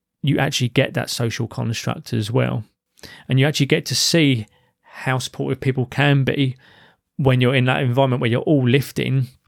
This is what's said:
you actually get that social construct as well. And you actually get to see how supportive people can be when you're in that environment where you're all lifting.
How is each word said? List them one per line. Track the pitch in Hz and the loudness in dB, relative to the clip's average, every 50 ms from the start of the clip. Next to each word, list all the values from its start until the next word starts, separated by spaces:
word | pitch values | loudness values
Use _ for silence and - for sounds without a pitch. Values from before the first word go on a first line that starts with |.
| _ _ _ _ | _ _ _ _
you | - 135 147 - | -2 0 0 0
actually | 139 147 - - 127 117 | 0 0 0 -2 -2 0
get | - 135 - - - | 2 0 0 0 0
that | - 123 - | -4 -4 -4
social | - - 120 113 - - 113 | -4 -4 -4 -4 -4 -4 -6
construct | - - 131 120 113 113 - - 117 - - - - 117 | -6 -6 -6 -6 -4 -6 -6 -6 -6 -6 -6 -6 -6 -4
as | 110 104 107 | -4 -2 0
well. | 113 131 123 120 123 120 107 - _ _ _ _ _ _ - - - - - | 0 0 0 0 -2 -4 -8 -10 _ _ _ _ _ _ -20 -20 -20 -14 -6
And | - 131 131 | 0 2 2
you | 135 | 2
actually | 151 147 - 139 | 2 2 0 0
get | 135 147 135 - | 0 0 0 -2
to | - 127 | -2 -2
see | - - - - 170 151 139 127 113 104 - _ _ _ _ _ _ | -2 0 2 2 4 4 4 2 0 -4 -8 _ _ _ _ _ _
how | _ - - - - 135 131 127 | _ -20 -16 -8 -4 -4 -2 -2
supportive | - - - - 143 139 131 - | -4 -6 -8 -6 -6 -6 -6 -4
people | - 135 127 131 123 | -2 -2 -2 -2 -4
can | - - 135 139 143 143 139 131 | -4 -2 0 2 4 4 4 2
be | - - 143 139 131 127 _ _ _ _ _ _ _ _ _ _ _ _ | 0 0 0 -2 -2 -4 _ _ _ _ _ _ _ _ _ _ _ _
when | - 135 135 127 127 | 0 2 2 4 4
you're | 127 123 139 | 2 2 2
in | 127 123 | 2 2
that | 127 135 151 143 | 2 2 0 0
environment | 120 117 135 135 131 120 - | 0 2 2 2 2 2 0
where | 123 113 | 0 0
you're | 117 131 | 0 0
all | - - 156 135 127 | 2 2 2 4 4
lifting. | 120 123 147 - - - - 123 123 131 135 127 - - _ _ | 4 2 2 0 -2 -4 -4 -2 0 0 0 -2 -2 -6 _ _